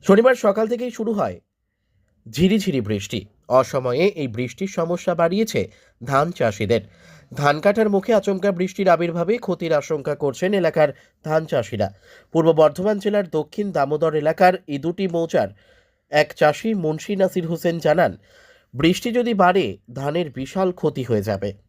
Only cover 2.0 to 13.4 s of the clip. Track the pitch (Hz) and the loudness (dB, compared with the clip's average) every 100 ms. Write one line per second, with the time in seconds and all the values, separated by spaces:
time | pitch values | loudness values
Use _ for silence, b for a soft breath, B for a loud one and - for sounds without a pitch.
2 | _ _ - 113 180 220 196 139 104 104 | _ _ -14 0 2 4 0 -2 -2 -4
3 | 98 113 95 _ - 127 127 143 127 123 | -4 -10 -10 _ 2 2 2 -2 -2 0
4 | 185 190 135 107 127 - 190 185 165 175 | 0 0 -8 -6 -8 -6 -8 -4 -4 -4
5 | - 170 170 190 220 135 92 b b b | -4 0 0 0 -2 -2 -6 b b b
6 | 120 135 156 175 117 101 107 113 - b | -2 0 0 0 -2 -2 0 0 -2 b
7 | b b b - 143 151 202 208 220 202 | b b b -2 0 2 2 2 2 2
8 | 190 214 196 190 202 175 185 - 190 170 | 2 2 2 -2 -2 -2 -4 0 2 2
9 | 175 170 170 233 - 175 165 156 135 156 | 2 -2 -2 -2 -2 -4 0 0 0 -6
10 | 139 143 143 123 180 202 175 156 151 - | -4 -2 -4 -2 -2 0 0 2 0 0
11 | b b - 156 160 147 113 113 98 b | b b -2 -2 0 -4 -4 -4 -4 b
12 | b b b 160 160 160 156 147 190 208 | b b b 0 4 6 6 4 -2 0
13 | 202 208 185 156 | 0 -2 -2 -4